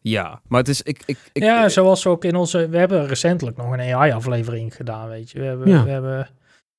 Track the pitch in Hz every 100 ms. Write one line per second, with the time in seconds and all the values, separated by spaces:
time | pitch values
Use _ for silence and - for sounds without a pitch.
0 | 113 107 85 - - 123 131 139 - 147
1 | - 135 _ - 208 233 214 - 185 180
2 | 185 170 180 180 170 180 165 170 185 185
3 | 143 131 170 175 123 120 120 127 123 127
4 | 143 113 123 120 117 113 113 - 120 110
5 | 113 113 113 135 135 127 175 170 123 135
6 | 131 135 135 _ _ _ _